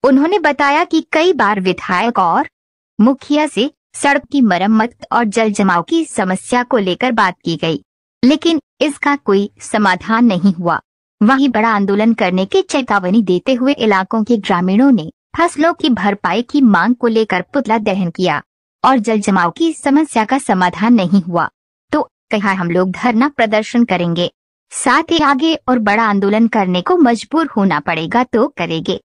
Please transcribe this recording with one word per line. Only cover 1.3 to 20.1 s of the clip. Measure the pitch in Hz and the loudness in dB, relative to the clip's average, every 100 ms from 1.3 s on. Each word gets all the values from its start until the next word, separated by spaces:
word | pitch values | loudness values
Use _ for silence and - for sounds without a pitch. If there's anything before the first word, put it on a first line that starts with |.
बार | 302 202 208 | 2 0 0
विधायक | 185 175 - 180 226 240 | -2 -4 -2 -2 0 0
और | 175 190 302 _ _ _ _ - | 0 0 -2 _ _ _ _ 0
मुखिया | 220 269 - 294 302 | 2 2 -2 -2 0
से | - 269 _ _ | -2 -4 _ _
सड़क | - 277 285 - | -4 0 0 -2
की | 285 | 0
मरम्मत | 226 180 196 220 233 _ - | 2 2 2 2 0 _ -4
और | 233 233 | -2 0
जल | 214 220 | 0 0
जमाव | 202 190 175 | 0 0 0
की | 170 330 311 | 0 -2 -2
समस्या | - 185 190 - 247 | -4 -4 -4 -2 -4
को | 240 247 | 0 -2
लेकर | 190 175 254 | -2 -2 -2
बात | 226 190 175 - | 0 0 -2 -6
की | 160 | -4
गई, | 165 156 _ _ _ _ 247 | -4 -4 _ _ _ _ 2
लेकिन | 302 330 330 _ _ | 2 0 -2 _ _
इसका | 302 285 294 285 | -4 -2 -2 -2
कोई | - 196 202 _ | 0 0 0 _
समाधान | - 220 202 185 - 226 240 | -8 -2 0 0 -2 2 2
नहीं | 180 190 | 2 0
हुआ। | 175 170 156 _ _ _ _ | 0 -2 -4 _ _ _ _
वहीं | 214 269 277 | 2 2 2
बड़ा | 226 226 | 0 0
आंदोलन | 208 196 202 220 | 0 0 0 0
करने | 220 190 185 196 | 2 0 0 0
की | 381 | -2
चेतावनी | 370 294 254 202 180 214 | 0 -4 0 -2 2 0
देते | 185 180 - | 2 0 0
हुए | 254 254 | 0 0
इलाकों | 233 226 196 190 226 | 0 0 0 0 -4
के | 214 233 | 0 -2
ग्रामीणों | - 180 180 196 277 | 0 -2 2 2 4
ने | 226 160 _ _ - | 2 -2 _ _ -2
फसलों | 339 - 330 | -2 0 -2
की | 349 311 | 0 -2
भरपाई | 214 196 202 180 190 | 0 -2 -2 -2 -4
की | 247 294 | -2 2
मांग | 254 180 190 247 | 4 4 2 0
को | 240 | 0
लेकर | 220 220 180 | 0 0 -2
पुतला | - 285 240 226 | -2 -4 0 -2
दहन | 214 190 180 | 0 -2 -4
किया | - 180 143 - _ _ _ 247 | -2 -2 -2 -8 _ _ _ 0
और | 262 | 2
जल | 214 220 | 0 -2
जमाव | 202 190 170 | 0 0 0
की | - 330 | 0 -4
समस्या | 311 285 277 311 | -2 0 2 2